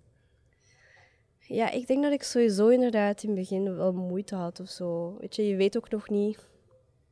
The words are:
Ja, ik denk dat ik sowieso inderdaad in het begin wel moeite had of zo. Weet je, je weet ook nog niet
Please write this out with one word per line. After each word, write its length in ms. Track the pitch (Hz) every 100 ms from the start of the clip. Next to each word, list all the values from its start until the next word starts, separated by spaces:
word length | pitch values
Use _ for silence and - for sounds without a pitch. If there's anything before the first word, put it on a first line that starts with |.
| _ _ _ _ _ _ _ _ _ - _ _ _ _
Ja, 320 | - - 226
ik 160 | - 247
denk 160 | 269
dat 100 | 285
ik 100 | 285
sowieso 460 | - 247 233 196 220
inderdaad 540 | 254 247 220 202 208
in 60 | 214
het 100 | 196
begin 380 | 185 190 196 175
wel 160 | 185
moeite 420 | 180 185 180 208
had 260 | 190 175 175
of 80 | 185
zo. 480 | - 180 170 170 202
Weet 160 | 208 -
je, 120 | 208
je 80 | 190
weet 200 | 196 233
ook 140 | -
nog 180 | 214 -
niet 300 | 202 208 214 - _ _ _ _ _ _